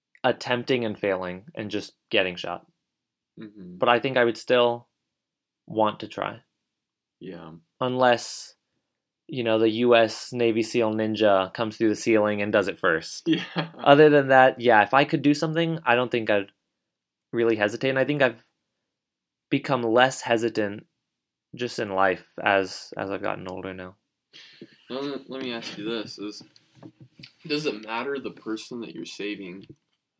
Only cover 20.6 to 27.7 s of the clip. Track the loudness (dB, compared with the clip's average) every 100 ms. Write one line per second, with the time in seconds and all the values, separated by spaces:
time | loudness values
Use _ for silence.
20.6 | -4 -6 -16 _ _ _ _ _ _ -10
21.6 | -8 -6 -4 2 2 2 -6 -4 0 2
22.6 | 0 -6 -12 -10 -8 -6 -6 -8 -10 -12
23.6 | -12 -12 -16 -18 _ _ _ -20 -20 -20
24.6 | -20 _ -14 -10 -8 -10 -12 -10 -8 -8
25.6 | -10 -10 -8 -6 -8 -12 -12 -14 -18 _
26.6 | _ -20 -20 -20 -20 _ -20 _ -6 -4
27.6 | -4